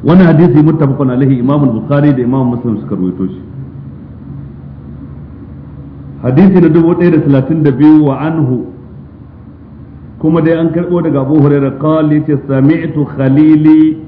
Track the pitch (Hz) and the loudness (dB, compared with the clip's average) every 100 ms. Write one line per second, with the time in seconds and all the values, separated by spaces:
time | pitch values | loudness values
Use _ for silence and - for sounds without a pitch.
0 | 131 175 175 151 170 139 151 160 143 143 | 4 4 4 4 4 4 2 2 -2 -2
1 | 131 123 135 131 123 147 139 110 110 143 | -2 0 0 0 0 0 0 -2 -2 0
2 | 147 127 120 135 123 120 123 104 - 95 | 2 0 -2 0 -2 -2 -4 -6 -6 -6
3 | 92 90 95 - - - - - - - | -4 -4 -8 -8 -16 -16 -16 -16 -18 -18
4 | - - - - - - - - 71 71 | -18 -18 -16 -16 -16 -18 -18 -18 -18 -18
5 | 69 - - - - - - - - - | -18 -18 -18 -20 -18 -18 -18 -18 -18 -18
6 | - - 123 131 190 180 160 165 165 175 | -18 -8 0 4 4 6 4 4 2 2
7 | 175 156 143 135 131 160 147 123 151 156 | 2 2 2 0 2 0 0 4 4 6
8 | 147 127 151 165 131 123 90 - - - | 4 -2 -4 -2 -2 -4 -6 -16 -20 -20
9 | - - - - - - - - - - | -20 -20 -20 -20 -20 -20 -20 -20 -20 -20
10 | - - 156 165 160 160 165 160 175 175 | -20 -4 -2 0 0 0 0 -2 -2 -2
11 | 160 139 131 156 143 143 139 135 156 160 | -2 -2 0 2 4 2 -2 -2 -2 0
12 | 151 151 147 139 - 135 139 160 160 151 | 2 0 0 -4 -2 0 2 0 -2 -4
13 | 143 - 131 143 156 156 156 156 156 156 | -6 -2 0 4 4 4 4 4 4 0